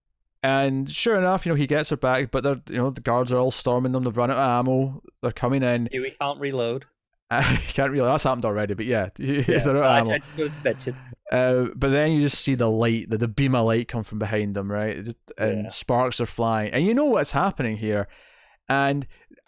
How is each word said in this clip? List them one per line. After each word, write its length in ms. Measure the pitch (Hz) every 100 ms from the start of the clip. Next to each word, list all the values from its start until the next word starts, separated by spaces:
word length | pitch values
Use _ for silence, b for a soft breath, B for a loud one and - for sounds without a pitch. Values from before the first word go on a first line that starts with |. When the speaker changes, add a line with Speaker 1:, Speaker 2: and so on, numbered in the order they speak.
| _ _ _ _
Speaker 1:
and 440 | 135 135 139 135 139
sure 280 | - 233 208
enough, 280 | 180 190
you 60 | 175
know, 60 | 147
he 100 | 139
gets 220 | 147 151
her 60 | 143
back, 340 | 131 131 139
but 140 | 131
they're, 160 | 135 135 -
you 80 | 123
know, 140 | 131
the 100 | 127
guards 320 | 120 120 123
are 60 | 127
all 120 | 127
storming 400 | - 127 123 127
them. 140 | 127
They've 120 | 127 113
run 140 | 120
out 60 | 131
of 240 | 135 120
ammo. 420 | 127 131 135 131 - -
They're 120 | 127
coming 320 | - 123 139
in. 240 | 127 120 117
Speaker 2:
Huey 240 | 131 135 -
can't 180 | 143 143
reload. 460 | 143 131 117 127 -
Speaker 1:
<laughs> 40 | _ _ _ -
He 380 | 120 127 123 -
can't 180 | - 139
reload. 200 | 139 123
That's 100 | 147
happened 220 | 139 127
already, 300 | 113 104 104
but 120 | 98 113
yeah, 220 | 113 92
<laughs> 40 | -
Speaker 2:
Yeah, 220 | 135 143
Speaker 1:
they're 360 | 120 175 131 139
out 0 |
of 60 |
Speaker 2:
I, 160 | 135 120
Speaker 1:
ammo. 120 | 113
Speaker 2:
I 60 | 101
just 200 | - -
wanted 160 | 151
to 60 | 151
mention. 340 | 131 107 127 127 - 120 -
Speaker 1:
Uh, 320 | 127 127 127 127
but 160 | - 139
then 220 | 139 156
you 80 | 156
just 220 | 147 -
see 100 | -
the 160 | 131 113
light, 380 | 110 117 113 92
the, 60 | 107
the 100 | 117
beam 280 | 107 139 127
of 80 |
light 240 | 113 113 120
come 160 | 120
from 140 | 107 107
behind 340 | 104 107 104
them, 160 | 98 98
right? 280 | 104 107 78
It 40 |
just, 140 | 107 113 - -
and 260 | 107 104
Speaker 2:
Yeah. 40 | 95
Speaker 1:
sparks 500 | - - 123 127 -
are 60 | 120
flying. 440 | - 113 110 107
And 140 | 127 185
you 60 |
know 120 | 233 294
what's 260 | 208 147
happening 460 | 139 190 - 120 107
here. 280 | 107 104 101 b b b b b -
And 380 | 139 139 143 135 b b -